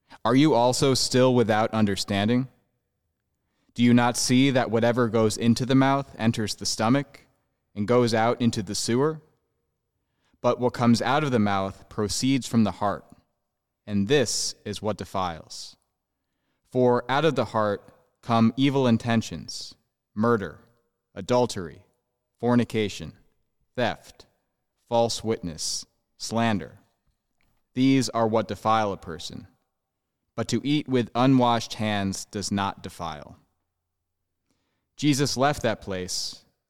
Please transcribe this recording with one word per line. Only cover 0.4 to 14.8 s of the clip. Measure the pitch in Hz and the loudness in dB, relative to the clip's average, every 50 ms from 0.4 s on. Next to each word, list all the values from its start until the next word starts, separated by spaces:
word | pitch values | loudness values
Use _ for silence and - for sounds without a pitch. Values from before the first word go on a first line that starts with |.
| 147 160 127 | 4 4 4
also | 113 120 123 123 - 151 139 131 | 4 4 2 2 2 2 2 2
still | 120 - - - 127 127 131 127 | 2 0 0 2 4 4 4 4
without | 123 120 101 110 107 110 113 - | 4 2 2 2 2 2 0 0
understanding? | 113 107 101 98 95 - - 104 98 101 107 120 123 135 127 _ _ _ _ _ _ _ _ _ _ _ _ _ _ _ _ _ _ _ _ _ _ _ _ - | 0 0 0 0 -2 -4 -2 -2 0 0 2 0 0 -2 -4 _ _ _ _ _ _ _ _ _ _ _ _ _ _ _ _ _ _ _ _ _ _ _ _ -2
Do | - 120 | 2 4
you | 120 120 | 6 6
not | 120 120 120 120 - | 6 4 2 0 0
see | - - 127 127 135 139 | 0 2 2 4 4 4
that | 127 131 120 - | 2 2 0 0
whatever | 104 117 113 117 117 120 123 113 | 0 0 2 2 2 2 0 0
goes | 101 117 110 110 104 - | 2 2 2 2 0 0
into | - 117 117 - 131 | 2 2 2 2 2
the | 117 135 | 2 2
mouth | 135 135 135 139 139 139 - - - | 4 4 4 2 0 -4 -6 -8 -4
enters | 110 113 117 - 110 101 - | -2 -2 -2 -2 -4 -6 -6
the | - 98 | -8 -8
stomach | - - - 113 110 123 139 143 - - - _ _ _ _ _ _ _ _ _ _ - | -6 -4 -2 0 2 2 0 -2 -6 -14 -20 _ _ _ _ _ _ _ _ _ _ -8
and | 98 107 95 | -6 -2 2
goes | 120 123 123 117 107 | 2 2 2 2 2
out | 113 110 120 120 - | 2 2 2 0 2
into | 123 117 113 120 | 0 0 0 -2
the | 104 90 104 | -6 -6 -6
sewer? | - - - 113 123 139 156 160 156 - _ _ _ _ _ _ _ _ _ _ _ _ _ _ _ _ _ _ _ _ _ _ _ | -6 -4 -2 0 0 0 -2 -4 -6 -12 _ _ _ _ _ _ _ _ _ _ _ _ _ _ _ _ _ _ _ _ _ _ _
But | - 123 120 - | -2 -2 0 0
what | 123 123 - | 0 -2 -2
comes | - 123 120 120 104 | 2 2 4 4 4
out | 123 113 131 147 156 | 2 0 0 0 0
of | 143 | 0
the | 123 120 | 0 0
mouth | 104 101 98 98 95 95 95 - - - | 0 0 0 -2 -2 -4 -8 -12 -20 -14
proceeds | - - 107 101 - - - 131 135 135 113 | -8 -6 -4 -4 -4 -2 0 0 0 0 -2
from | - - 120 110 | -2 0 0 2
the | 98 87 - 104 | 0 0 -2 -4
heart, | 101 95 73 - _ - _ _ _ _ _ _ _ _ _ _ _ _ _ - - | -4 -4 -4 -8 _ -20 _ _ _ _ _ _ _ _ _ _ _ _ _ -12 -6
and | 104 101 98 98 | -2 -2 0 2
this | 139 151 123 110 - - - - - _ - | 2 2 2 0 -2 -4 -4 -6 -8 _ -10
is | 110 104 - | -10 -10 -6